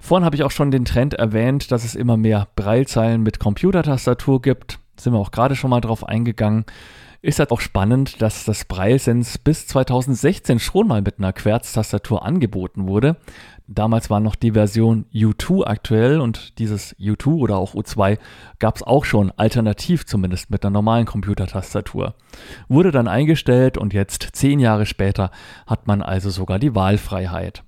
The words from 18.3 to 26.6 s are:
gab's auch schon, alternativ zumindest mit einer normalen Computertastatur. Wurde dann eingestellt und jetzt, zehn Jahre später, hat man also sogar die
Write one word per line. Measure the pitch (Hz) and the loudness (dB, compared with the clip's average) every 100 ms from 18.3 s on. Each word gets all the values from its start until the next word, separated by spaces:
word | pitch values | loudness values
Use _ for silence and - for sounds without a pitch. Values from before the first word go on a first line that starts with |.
| - - - | -20 -20 -2
gab's | 107 - | -2 -2
auch | - 135 123 | 0 0 2
schon, | 113 98 - | 0 0 0
alternativ | 110 123 110 104 - 175 | 0 2 0 -2 -2 -2
zumindest | - 107 92 90 - | 0 -4 -2 -4 -6
mit | 101 101 | -4 0
einer | |
normalen | 101 104 117 113 | 0 2 2 0
Computertastatur. | 107 98 101 92 98 95 104 104 - 90 - _ - - - - | -4 -4 -4 -4 -6 -6 -6 -6 -6 -8 -8 _ -20 -20 -20 0
Wurde | 135 185 | 2 4
dann | 139 117 | 2 2
eingestellt | 104 151 160 - 123 131 - | 2 2 2 4 4 4 0
und | 104 | -2
jetzt, | 98 98 - - | -2 -4 -6 -12
zehn | - 139 143 | -2 0 4
Jahre | 123 107 | 4 2
später, | 107 - 98 98 95 - - - - | 0 -2 -2 0 -4 -6 -20 -20 -6
hat | 113 - | -6 0
man | 104 | -2
also | - 95 98 | 0 -4 -4
sogar | 90 92 | -6 -4
die | 92 | -2